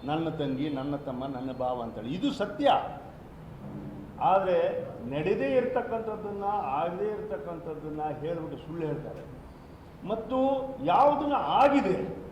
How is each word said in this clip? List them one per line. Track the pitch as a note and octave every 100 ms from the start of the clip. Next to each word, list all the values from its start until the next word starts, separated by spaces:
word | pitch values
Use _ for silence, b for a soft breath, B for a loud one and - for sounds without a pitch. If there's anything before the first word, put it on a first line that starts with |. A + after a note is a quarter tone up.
ನನ್ನ | B2+ D#3 D#3+
ತಂಗಿ, | D3+ C#3 C3 D3+
ನನ್ನ | C3+ C#3 C#3+
ತಮ್ಮ, | C#3+ B2+ C3+
ನನ್ನ | C3+ C3
ಭಾವ | A#2+ B2+ B2
ಅಂತೇಳಿ. | A#2 A2 A2+
ಇದು | F3+ C4+
ಸತ್ಯ. | - G#3 - C#4+ - - - - - - - - - - - - - - -
ಆದ್ರೆ | C#3+ F#3+ F#3+ F3 F3 E3+ - - A#2
ನಡೆದೇ | C#3 E3+ A3 C4+
ಇರ್ತಕ್ಕಂಥದ್ದನ್ನ, | C4 A#3 B3 - A3 A3 G#3+ G#3 G3+ G3+
ಆಗದೇ | G#3 D3+ C#3 E3+ F3+ G#3
ಇರ್ತಕ್ಕಂಥದ್ದನ್ನ | G#3 - F#3+ F3 E3+ D#3+ D3+ D3+ D3+
ಹೇಳ್ಬಿಟ್ಟು | D#3 B2+ D3+ E3+ D#3 C3+
ಸುಳ್ಳು | - E3 D#3
ಹೇಳ್ತಾರೆ. | C#3+ A2 - - - - - - - - - E3+
ಮತ್ತು | A3 - C4 C4+ C4+ - -
ಯಾವುದನ್ನ | C#3 F#3 C#4+ D4 D4 C#4+
ಆಗಿದೆ | D3+ F#3 C#4 C#4 G3 F3+ - - -